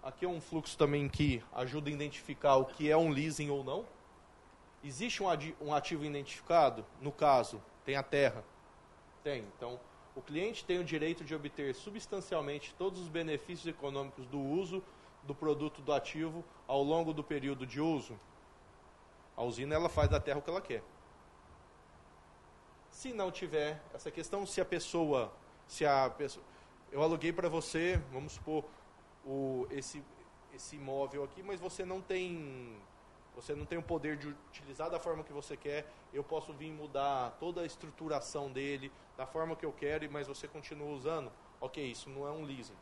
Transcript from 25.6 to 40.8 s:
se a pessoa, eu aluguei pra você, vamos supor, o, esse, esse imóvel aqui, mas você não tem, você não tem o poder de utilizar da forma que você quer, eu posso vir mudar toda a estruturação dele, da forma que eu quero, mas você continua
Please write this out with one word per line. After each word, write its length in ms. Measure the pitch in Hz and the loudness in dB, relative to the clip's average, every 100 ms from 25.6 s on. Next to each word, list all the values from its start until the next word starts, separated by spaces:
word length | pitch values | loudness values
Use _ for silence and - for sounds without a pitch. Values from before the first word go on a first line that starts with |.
| - | -14
se 160 | - | 2
a 280 | 151 139 131 | 6 6 6
pessoa, 340 | - 143 - - - - - - | 2 -6 -6 -16 -20 -20 -20 -8
eu 100 | - | 2
aluguei 320 | 156 165 156 | 4 4 2
pra 160 | 170 175 | 2 2
você, 500 | 165 156 160 170 180 143 | 2 0 0 4 2 0
vamos 220 | 131 147 | -8 -8
supor, 300 | - - 156 147 - - - - - 135 | -10 -2 -2 -2 -12 -20 -20 -20 -18 -6
o, 400 | 135 135 131 123 | -2 0 0 -2
esse, 320 | 139 135 147 139 - - - - | -4 -6 -10 -14 -20 -20 -20 -20
esse 220 | 131 - 151 | -16 -14 -10
imóvel 480 | 135 135 135 139 | -4 -2 -2 -2
aqui, 180 | 139 - | -6 -8
mas 180 | 190 190 | -8 -6
você 240 | 180 - | -6 -6
não 160 | 185 185 | -6 -6
tem, 800 | 185 185 185 170 147 131 120 110 101 - - - - - | -2 -2 -2 -4 -8 -10 -12 -14 -18 -20 -20 -20 -18 -16
você 200 | - 147 | -6 -6
não 100 | 147 | -4
tem 100 | 170 | -6
o 60 | |
poder 360 | 160 170 147 151 | -2 -2 0 -4
de 100 | 147 | -6
utilizar 600 | 143 - - 139 135 160 | -10 -14 -18 -14 -6 -2
da 120 | 180 | -2
forma 240 | 180 160 | -2 -4
que 100 | 156 | -4
você 240 | 143 - 143 | -10 -8 -8
quer, 340 | 143 147 147 - - | -4 -4 -6 -14 -10
eu 100 | 135 | -6
posso 300 | 139 160 147 | -2 -4 -4
vir 180 | 143 156 | -10 -10
mudar 640 | 156 151 139 139 139 123 - | -10 -6 0 2 2 -2 -4
toda 220 | 165 175 | -6 -2
a 40 | 165 | -4
estruturação 880 | - 160 - 160 147 - 147 143 | -6 -14 -10 -2 -2 -2 -6 -4
dele, 400 | 131 139 143 135 - - - | -4 -2 -4 -6 -14 -20 -10
da 80 | 131 | -6
forma 300 | 160 160 160 | -2 -2 -2
que 100 | 156 | -4
eu 80 | |
quero, 360 | 135 143 156 151 | -4 -2 -2 -2
mas 160 | 143 139 | -6 -6
você 200 | 135 143 | -8 -10
continua 460 | 156 147 151 | -12 -12 -10